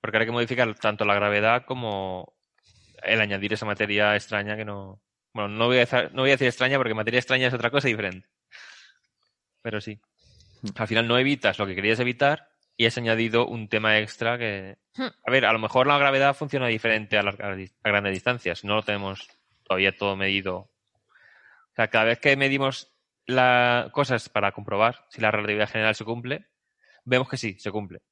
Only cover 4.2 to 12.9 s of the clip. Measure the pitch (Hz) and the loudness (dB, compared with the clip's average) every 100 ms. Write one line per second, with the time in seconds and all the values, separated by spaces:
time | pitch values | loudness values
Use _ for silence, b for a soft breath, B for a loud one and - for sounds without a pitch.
4.2 | - 107 101 107 107 101 98 101 _ _ | -2 -6 -4 -8 -8 -12 -14 -20 _ _
5.2 | _ 110 101 107 117 127 120 127 82 - | _ -6 -6 0 2 4 4 2 -2 -2
6.2 | 131 135 127 - 127 135 120 110 107 123 | 0 2 2 0 0 0 0 -2 0 -2
7.2 | - 131 127 120 117 139 131 107 101 92 | 0 0 0 0 0 0 0 -2 -4 -8
8.2 | - _ _ B B B B B _ _ | -18 _ _ B B B B B _ _
9.2 | _ _ _ _ 117 107 101 107 _ _ | _ _ _ _ -8 -8 -8 -14 _ _
10.2 | _ _ _ _ 104 - 110 113 117 120 | _ _ _ _ -12 -6 -2 0 2 2
11.2 | 131 143 104 92 101 92 101 113 123 123 | 2 2 0 0 -4 0 0 2 0 2
12.2 | 139 151 _ _ _ _ 113 | 2 0 _ _ _ _ 0